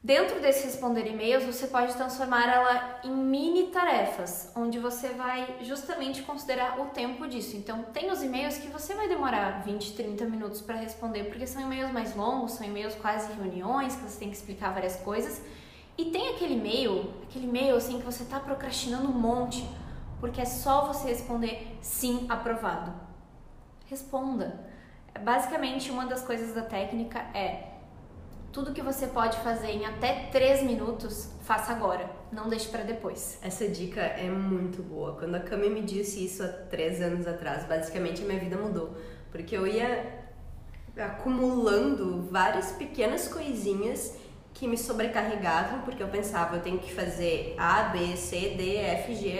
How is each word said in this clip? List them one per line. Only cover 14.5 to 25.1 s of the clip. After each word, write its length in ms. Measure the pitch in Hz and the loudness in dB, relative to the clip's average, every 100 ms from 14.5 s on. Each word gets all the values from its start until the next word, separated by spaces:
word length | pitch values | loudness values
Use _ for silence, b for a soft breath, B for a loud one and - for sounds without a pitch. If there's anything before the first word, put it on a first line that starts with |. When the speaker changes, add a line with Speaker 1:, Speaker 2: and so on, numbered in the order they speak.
| 190 196 | -4 -2
Speaker 1:
várias 220 | 190 185 185 | 0 0 -2
coisas. 440 | - 220 - - B B B B B - | -2 0 0 -4 B B B B B -4
E 100 | 330 | 0
tem 240 | 339 508 | 0 0
aquele 260 | - 339 247 | 0 2 2
e-mail, 580 | 208 240 247 185 - - | 2 2 4 2 0 -6
aquele 240 | - 262 254 | -10 -6 0
e-mail, 300 | 240 269 240 | 4 6 6
assim, 240 | 233 247 | 4 -4
que 60 | 233 | -4
você 200 | 240 240 | -6 -4
tá 140 | 269 | -6
procrastinando 680 | 277 277 262 247 254 247 277 | -2 -4 -2 -4 -2 0 2
um 60 | |
monte, 500 | 247 226 247 247 - - B B B B - | 4 4 4 0 -2 -6 B B B B -6
porque 220 | 240 247 | -4 -2
é 40 | 247 | -2
só 420 | - 285 277 294 | 0 6 6 6
você 220 | 285 262 | 0 0
responder 680 | 240 - 233 226 226 - - | -2 0 0 0 -2 -8 -10
"sim, 460 | - - 254 247 240 | -6 -2 2 2 2
aprovado". 640 | 233 233 226 214 - 170 - - - - - - - - - - | 0 0 0 0 -2 -4 -8 -12 -16 -18 -18 -18 -18 -20 -20 -12
Responda. 800 | 269 - 269 269 240 185 - B B B B B | -10 -4 -2 0 -2 -2 -6 B B B B B